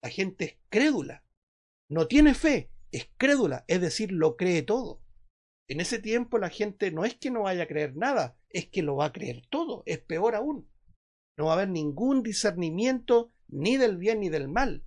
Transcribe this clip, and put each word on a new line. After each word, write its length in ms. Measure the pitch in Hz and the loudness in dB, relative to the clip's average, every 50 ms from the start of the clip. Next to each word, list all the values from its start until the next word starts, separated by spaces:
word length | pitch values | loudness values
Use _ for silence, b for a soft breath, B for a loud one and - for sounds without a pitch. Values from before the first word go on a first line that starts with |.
La 80 | - 120 | -10 -10
gente 360 | - - 190 190 185 _ 175 | -4 -4 -4 -4 -2 _ -8
es 120 | 156 - _ _ _ | -8 -8 _ _ _
crédula, 540 | - 208 269 311 285 196 139 139 - - _ _ _ _ _ _ _ _ _ _ _ _ _ _ | 2 4 4 4 2 0 -2 -6 -12 -16 _ _ _ _ _ _ _ _ _ _ _ _ _ _
no 180 | 147 160 160 156 | 0 0 0 4
tiene 260 | 233 285 302 302 262 | 6 8 8 8 6
fe, 360 | - - 320 285 196 131 - - - - - | 4 2 2 2 2 0 -6 -16 -20 -20 -10
es 180 | - 123 - - - _ | -10 -10 -10 -10 -4 _
crédula, 460 | - 269 285 269 233 160 135 120 - - | 2 4 4 4 2 0 0 -4 -2 0
es 120 | 165 185 | 0 0
decir, 320 | 180 165 - - 220 185 | 0 0 -2 -4 -4 -4
lo 240 | 190 170 156 156 156 | 0 2 2 2 2
cree 260 | - 185 185 175 165 | 2 0 0 2 0
todo. 400 | 131 - 208 254 254 180 - - - - - - - _ _ _ _ _ _ _ _ _ | 0 0 -2 -2 -2 -6 -12 -14 -18 -20 -20 -20 -20 _ _ _ _ _ _ _ _ _
En 100 | 135 147 | -6 -6
ese 200 | 180 - 247 226 | -4 -4 -4 -4
tiempo 380 | 196 208 220 240 240 233 - 226 | -2 0 0 0 -2 0 -2 -2
la 120 | 196 170 | -2 -2
gente 420 | - - 180 214 196 _ 208 190 | -2 -4 -4 -4 -2 _ -4 -2
no 140 | 160 156 175 | -2 -2 -2
es 100 | 240 247 | -4 -4
que 160 | _ - 269 | _ -6 -6
no 120 | 254 233 208 | -4 -2 -2
vaya 200 | 196 185 180 170 | 0 0 -2 -4
a 40 | 156 | -4
creer 280 | 147 147 151 147 127 | -2 -2 -2 -2 -4
nada, 420 | 147 202 269 285 233 151 123 - _ _ _ | -4 -2 0 0 0 0 -2 -6 _ _ _
es 180 | - 185 - - | -8 -8 -8 -6
que 140 | - 196 | -4 -2
lo 160 | 165 147 139 139 | -2 0 0 0
va 80 | 147 | 0
a 80 | 151 - | -2 -2
creer 340 | 185 202 190 120 120 - _ | -6 -8 -8 -8 -10 -10 _
todo, 340 | - 294 339 - - - - | -4 -4 -2 -4 -6 -10 -6
es 140 | - - - | -8 -8 -8
peor 360 | - _ 170 160 190 233 226 | -6 _ -4 0 0 0 0
aún. 340 | 208 240 294 302 247 - - _ _ _ _ - _ _ _ _ _ _ _ _ - | 0 -4 -4 -6 -8 -12 -18 _ _ _ _ -20 _ _ _ _ _ _ _ _ -4
No 80 | 147 | 0
va 60 | 160 | 2
a 40 | 160 | 2
haber 140 | 175 196 196 | 2 0 0
ningún 540 | 185 165 151 147 143 143 220 262 277 269 226 | -2 -2 -2 -4 -4 -2 0 2 2 2 0
discernimiento 1080 | 220 208 180 - 208 175 175 180 160 160 180 220 254 262 247 233 - 240 233 233 233 _ _ _ _ | -2 -4 0 0 0 0 0 -4 -2 -2 0 0 0 0 -2 0 4 2 2 2 0 _ _ _ _
ni 300 | - 139 147 202 254 269 | -8 -2 0 2 2 4
del 200 | 262 226 196 175 | 4 2 2 0
bien 220 | 175 208 226 214 | 0 0 0 2
ni 100 | 202 180 | 0 -2
del 200 | 156 151 139 135 | -2 -2 -4 -2
mal. 340 | 151 226 277 247 147 - - | -2 0 0 0 -2 -6 -10